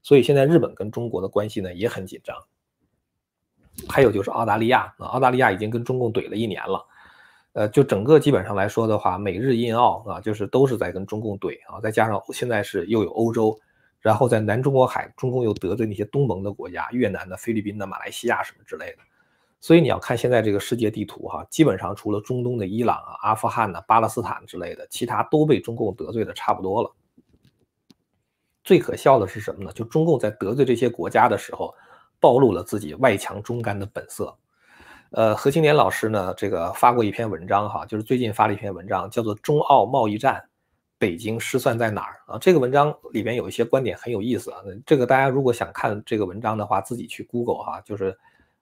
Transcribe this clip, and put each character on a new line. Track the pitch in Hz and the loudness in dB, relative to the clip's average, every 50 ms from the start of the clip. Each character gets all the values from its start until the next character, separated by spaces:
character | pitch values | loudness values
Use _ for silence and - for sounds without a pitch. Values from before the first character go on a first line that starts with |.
| _ | _
所 | - 143 | 6 6
以 | 135 120 | 6 8
现 | - 143 | 6 4
在 | 139 135 | 4 4
日 | 143 170 160 | 6 4 4
本 | 110 - - | 4 2 -2
跟 | - 98 107 | -8 -10 -8
中 | 113 120 120 117 | -6 -8 -6 -6
国 | - 87 | -6 -6
的 | 95 | -6
关 | 95 - 104 104 107 | -4 -2 -2 -2 -2
系 | - 107 | -4 -8
呢 | 95 90 87 | -8 -8 -6
也 | 87 104 113 | -4 -4 -4
很 | - 104 95 | -4 -6 -10
紧 | 90 - - - | -12 -14 -16 -14
张。 | - - - - _ _ _ _ _ _ _ _ _ _ _ _ _ _ _ _ _ _ _ _ _ _ _ _ _ _ - - - | -14 -14 -14 -18 _ _ _ _ _ _ _ _ _ _ _ _ _ _ _ _ _ _ _ _ _ _ _ _ _ _ -16 -12 -2
还 | - 139 135 | 2 4 4
有 | 113 101 | 4 4
就 | 101 98 | 2 -2
是 | - | -4
澳 | - 117 117 | -2 -2 0
大 | 107 101 | 0 0
利 | 110 113 117 | 2 2 2
亚， | 127 113 95 - - - | 2 2 0 -2 -8 -14
啊， | - - | -12 -8
澳 | - 127 | -2 2
大 | 135 127 | 2 2
利 | 127 127 | 4 4
亚 | 131 113 | 4 2
已 | 98 | 2
经 | 90 107 107 | 0 -2 -4
跟 | 120 117 120 | -4 -4 -4
中 | - 127 127 | -4 -2 -2
共 | 123 113 101 | -2 -2 -2
怼 | 101 - - | -4 -4 -4
了 | 95 | -4
一 | 104 117 | -4 -4
年 | 107 87 - - | -4 -4 -6 -4
了。 | - 95 - - _ _ _ - - _ _ - _ _ _ _ _ - | -4 -6 -6 -6 _ _ _ -20 -20 _ _ -20 _ _ _ _ _ -4
呃， | - 107 104 | -4 -4 2
就 | - 143 135 | 4 2 4
整 | - - 98 104 | 4 2 0 4
个 | 127 160 147 | 6 6 6
基 | - 147 | 6 6
本 | 135 95 90 | 2 2 2
上 | 104 101 | -2 -2
来 | 98 95 101 | -2 -2 0
说 | - 113 113 | 0 0 0
的 | 110 107 101 | 2 0 0
话， | - 98 92 | 0 0 0
美 | 98 104 101 85 92 | 0 -2 -4 -4 -2
日 | 123 139 123 | 0 0 0
印 | 113 120 117 113 | 2 0 0 2
澳 | 117 123 107 98 95 110 | 4 4 4 2 0 -4
啊， | 104 90 90 | -10 -10 -6
就 | - 110 107 | -6 -6 -4
是 | 101 104 | -4 -4
都 | 95 - 127 139 | 0 2 4 4
是 | 135 120 | 4 2
在 | 95 90 90 87 | 0 -4 -4 -6
跟 | 95 98 | -8 -8
中 | - - 107 | -8 -8 -6
共 | 104 107 98 98 | -6 -6 -6 -6
怼 | - 85 - - _ - | -6 -8 -8 -10 _ -18
啊， | - 92 | -12 -8
再 | 107 107 | -6 -2
加 | 107 117 110 | 0 2 2
上 | 110 104 98 - - | 2 0 -2 -4 -8
现 | - - 127 123 | -8 -6 -4 -2
在 | 113 107 101 | -2 -2 -2
是 | - - 95 85 | -2 -4 -4 -2
又 | 95 117 113 101 | 0 2 2 2
有 | 82 - | 0 0
欧 | - 117 113 113 | 0 0 0 2
洲， | 113 110 110 110 - _ _ _ _ _ _ _ _ | 2 2 2 0 -2 _ _ _ _ _ _ _ _
然 | - 110 110 | 0 2 2
后 | 107 135 120 | 4 4 4
在 | 120 107 | 4 2
南 | 107 104 101 123 131 | 2 0 0 0 0
中 | 143 135 | 2 4
国 | 131 127 | 4 4
海， | 123 - - - - - | 2 2 -2 -8 -8 -8
中 | - - 127 | -6 -4 -4
共 | 123 127 120 | -2 0 0
又 | 110 104 | 0 -2
得 | - - 87 98 | -2 -4 -4 -2
罪 | - 117 | -2 -2
那 | 110 101 | -4 -4
些 | 98 101 | -4 -6
东 | 104 - 139 143 | -2 0 0 0
盟 | 117 92 95 98 | 0 0 -2 -6
的 | 104 98 | -8 -8
国 | - - - | -8 -12 -10
家， | 87 - - - - | -8 -8 -8 -4 -2
越 | 123 120 101 | 0 0 0
南 | 92 - - 92 | -2 -4 -8 -10
的、 | 92 | -12
菲 | - - - 113 | -8 -6 -4 -4
律 | 110 104 | -4 -4
宾 | 101 104 107 | -4 -6 -8
的、 | 98 | -8
马 | 95 90 - | -8 -10 -12
来 | - - | -12 -12
西 | - - - 123 | -12 -6 -2 -2
亚 | 110 95 - | -2 -2 -2
什 | - - _ | -6 -12 _
么 | _ | _
之 | - - | -16 -14
类 | 78 78 85 - | -12 -12 -14 -16
的。 | - _ _ _ _ _ _ _ _ _ _ _ _ | -18 _ _ _ _ _ _ _ _ _ _ _ _
所 | - - 165 | 2 6 6
以 | 170 | 6
你 | 156 120 | 6 4
要 | 95 - | 2 -2
看 | - - 131 113 | -2 -4 -2 -2
现 | - 123 | 0 2
在 | 127 113 110 | 2 2 2
这 | 110 98 | 2 0
个 | 98 | 0
世 | - - 123 | -2 -4 -2
界 | 117 113 104 | -2 -2 -2
地 | - 110 101 | -2 -4 -6
图 | - - - - | -8 -10 -12 -12
哈， | - - - - - | -12 -10 -12 -12 -6
基 | - - 156 | 0 4 4
本 | 139 95 - | 4 4 0
上 | - 90 101 | -4 -6 -8
除 | - - 107 104 | -6 -4 -4 -4
了 | 104 | -4
中 | 107 - 127 127 120 | -4 -4 -6 -4 -4
东 | 123 127 113 | -4 -4 -4
的 | 98 | -4
伊 | 92 101 113 120 | -4 -2 0 0
朗 | 107 85 | 0 0
啊、 | - - - - - - | -2 -4 -12 -14 -6 -2
阿 | 104 110 | -2 -2
富 | - - 113 | 0 -2 -2
汗 | - 117 113 101 85 | -2 -2 -2 -2 -4
呐、 | 82 - - | -8 -2 2
巴 | 110 113 | 2 4
勒 | 113 | 4
斯 | 104 - 123 | 2 0 -4
坦 | 110 98 - - - | -6 -6 -8 -10 -10
之 | - - 90 | -14 -12 -10
类 | 85 85 82 | -10 -10 -10
的， | - - - | -12 -14 -14
其 | - - 123 | -8 -6 -6
他 | 117 107 104 120 | -4 -2 -4 -2
都 | - - 151 151 | 0 2 2 4
被 | 156 147 120 | 4 4 2
中 | - - 117 | 0 -4 -6
共 | 120 117 101 - | -4 -4 -4 -4
得 | - - - 117 | -6 -10 -8 -6
罪 | 117 104 | -6 -6
的 | 87 - | -6 -8
差 | - - - 104 | -6 -4 -2 -2
不 | - | -2
多 | 95 95 98 113 123 | -2 -2 -2 -2 -2
了。 | - - _ _ _ _ _ _ _ _ _ _ _ _ _ _ _ _ _ _ _ _ _ _ _ _ _ _ _ _ _ _ _ _ _ _ | -4 -8 _ _ _ _ _ _ _ _ _ _ _ _ _ _ _ _ _ _ _ _ _ _ _ _ _ _ _ _ _ _ _ _ _ _
最 | - 196 151 | 4 4 4
可 | - - - | 4 2 -6
笑 | - - 147 135 120 | 2 4 6 6 6
的 | 98 90 | 4 0
是 | - - | -4 -8
什 | - - - | -10 -10 -10
么 | - 98 | -10 -12
呢？ | 80 - | -12 -10
就 | - 113 | -10 -10
中 | - - 156 160 | -2 0 2 2
共 | 170 156 117 | 2 2 2
在 | - 107 | 0 -2
得 | 104 - 104 95 117 | -4 -4 -4 -2 0
罪 | 139 135 | 2 2
这 | 120 123 | 2 2
些 | 113 123 120 | 2 2 0
国 | - - 82 - | 0 -2 -6 0
家 | - 113 113 123 | 4 4 4 4
的 | 104 98 | 4 0
时 | - - - | -2 -6 -10
候， | - 90 - - _ _ _ - - _ _ _ _ | -8 -10 -10 -10 _ _ _ -20 -20 _ _ _ _
暴 | - 151 120 131 | 6 6 8 8
露 | 139 117 95 | 6 6 4
了 | 82 - | 2 -2
自 | - - 104 | -4 -6 -6
己 | - 76 73 | -6 -8 -2
外 | 76 - 131 101 | 2 2 4 4
强 | 98 - - 92 101 98 | 2 0 -6 -10 -8 -8
中 | - 90 90 113 | -8 -6 -4 -4
干 | 101 101 98 | -4 -4 -4
的 | 98 | -6
本 | 104 - - - - | -8 -10 -12 -12 -12
色。 | - - 104 - - _ _ _ _ _ _ _ _ - - - - - _ _ | -10 -8 -8 -8 -10 _ _ _ _ _ _ _ _ -20 -20 -20 -20 -20 _ _
呃， | - - 113 110 107 | 0 2 2 2 2
何 | - - 143 | 2 2 2
青 | 143 165 156 | 2 4 4
年 | 147 151 | 6 6
老 | 147 107 95 | 6 4 4
师 | - - - 110 | 2 0 -2 0
呢， | 110 101 92 92 92 | 0 0 -2 -2 -4
这 | - 107 98 | -4 -4 -4
个 | 101 85 85 90 87 | -2 -2 -4 -4 0
发 | - - 123 123 | 4 4 4 6
过 | 120 113 | 4 2
一 | 101 | 2
篇 | 95 - 117 110 | 0 -2 -4 -4
文 | 95 80 87 | -6 -8 -2
章 | 92 101 101 104 101 | 0 0 0 0 -2
哈， | - - - | -4 -8 -8
就 | - - | -6 -6
是 | 107 107 | -6 -2
最 | - 135 123 | 0 0 0
近 | 123 107 101 | 0 0 0
发 | - 110 110 | 2 2 0
了 | 101 | 0
一 | |
篇 | 92 101 101 95 | -2 -6 -8 -10
文 | 85 87 | -10 -6
章， | 98 101 92 90 98 | -4 -4 -4 -4 -4
叫 | - 120 113 | -4 -4 -2
做 | 107 104 - | -2 -4 -4
《中 | - - 151 147 | -2 0 0 0
澳 | - - 139 127 98 | 2 4 4 4 4
贸 | 110 135 139 113 107 | 2 0 0 0 0
易 | 101 113 | -2 -2
战， | 135 135 - - - _ _ _ _ _ _ _ _ _ _ _ | -2 -2 -2 -2 -8 _ _ _ _ _ _ _ _ _ _ _
北 | - 101 85 | -2 -2 -2
京 | 85 95 104 113 117 | -4 -6 -6 -6 -6
失 | - - - 131 | -6 -4 -4 -2
算 | - 135 117 117 | 0 0 0 0
在 | 117 110 | -2 -2
哪 | 107 92 - | -2 -4 -8
儿》 | - - - _ - - | -10 -14 -18 _ -14 -14
啊。 | - | 0
这 | - 190 180 | 2 4 4
个 | 156 | 4
文 | 123 123 131 | 4 4 4
章 | 143 143 151 147 - - - - | 4 2 2 0 -4 -12 -8 -6
里 | 110 104 | -4 -2
边 | 113 120 | -2 -2
有 | 120 - | -2 -4
一 | - | -4
些 | - - 117 | -2 -2 0
观 | 113 - 135 131 | 0 0 0 0
点 | 107 90 | -2 -6
很 | - - 120 120 | -6 -8 -6 -6
有 | 101 | -4
意 | 104 123 120 | -2 -2 -4
思 | 98 - - | -4 -6 -8
啊， | - - - 101 92 - - | -14 -14 -14 -16 -16 -16 0
这 | - 160 | 2 2
个 | 135 123 | 4 4
大 | 117 135 | 4 2
家 | 135 135 139 | 2 2 2
如 | 127 139 135 | 0 2 2
果 | 127 117 | 0 0
想 | - - - - | 0 -4 -6 -4
看 | - - 117 104 104 107 | -4 -4 -4 -4 -4 -6
这 | - 117 107 | -4 -2 -2
个 | 101 | -2
文 | 90 90 104 | -4 -4 -6
章 | 117 110 110 107 | -4 -4 -4 -4
的 | 104 | -2
话， | 101 95 98 | -2 -2 -2
自 | 98 - 120 | -2 -4 -8
己 | 117 113 | -10 -10
去 | 120 - - 107 | -12 -14 -14 -12
Google | - - 120 120 117 104 - - | -8 -6 -4 -2 -2 -4 -4 -6
哈， | - - 92 - | -10 -12 -12 -12
就 | - 104 | -12 -8
是， | 101 95 95 95 - _ _ _ _ _ _ _ _ | -6 -4 -6 -6 -8 _ _ _ _ _ _ _ _